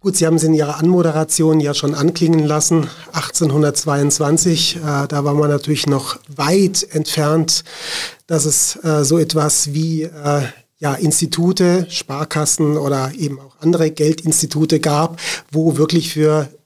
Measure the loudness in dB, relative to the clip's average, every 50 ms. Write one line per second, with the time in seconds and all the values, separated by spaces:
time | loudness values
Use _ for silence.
0 | -2 -2 0 2 2 2 2 2 4 4 4 2 2 0 -2 0 2 4 4 4
1 | 4 2 2 0 -2 -2 0 0 2 4 4 2 2 0 -2 -2 -2 -2 -2 0
2 | 0 0 0 2 2 4 4 4 2 2 0 0 0 2 2 2 0 0 -6 -14
3 | -20 -10 -8 -8 -8 -6 -4 0 0 2 2 2 2 2 0 -2 -2 -2 0 0
4 | 0 0 0 0 0 0 2 2 2 2 0 0 0 -2 -4 -4 -6 -4 -2 -2
5 | -4 -2 -2 -2 0 0 2 2 2 2 2 0 0 -2 -2 -2 0 0 0 0
6 | -2 -4 -10 -12 _ -20 -8 -6 -2 2 4 4 4 2 2 -2 -6 -4 -4 -4
7 | -4 -2 -2 -2 0 2 2 2 2 0 -2 -4 -4 -8 -18 -14 -12 -10 -8 -8
8 | -8 -10 -12 _ _ _ -2 0 0 0 0 0 -2 -2 -4 -4 -2 0 0 2
9 | 2 2 2 2 2 2 0 0 0 2 0 0 -2 -2 -2 -2 -2 -2 -2 -4
10 | -4 -6 -10 -6 -2 0 0 0 -2 -4 -8 -14 _ _ _ _ -4 -4 -2 0
11 | 0 0 0 0 -2 -2 -2 0 0 0 2 2 2 2 2 2 0 -2 -6 -10
12 | -8 -8 -6 -6 -6 -4 -4 -4 -2 -2 0 0 0 0 0 0 0 -2 -2 -2
13 | -2 -4 -4 -6 -6 -6 -6 -8 -16 -20 _ _ 0 2 2 4 2 0 2 2
14 | 2 2 2 0 0 -2 0 0 -2 -2 0 -2 0 2 2 0 2 2 0 2
15 | 0 -2 -4 -8 -10 -8 -8 -10 -12 _ -2 0 2 2 2 2 0 2 2 -2
16 | -2 -2 -2 0 2 2 2 2 -2 -4 -10 -20 _